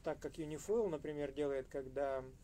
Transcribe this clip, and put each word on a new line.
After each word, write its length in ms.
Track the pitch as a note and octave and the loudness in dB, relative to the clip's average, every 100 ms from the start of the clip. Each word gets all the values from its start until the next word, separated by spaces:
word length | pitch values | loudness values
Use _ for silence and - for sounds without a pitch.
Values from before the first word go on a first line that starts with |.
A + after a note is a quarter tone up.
так, 160 | D#3+ D3 | -4 -2
как 200 | D3 D#3 | -4 -6
Unifoil, 500 | D3+ D3+ F#3 A3+ G#3 | -4 -4 2 4 4
например, 440 | D3+ D#3+ D3 C#3+ | 2 -2 0 0
делает, 360 | C3+ D3 C3+ C3 | 2 2 2 0
когда 560 | C#3+ C3 C3+ C#3 C3+ C3 C3 | -4 -2 0 2 0 -4 -10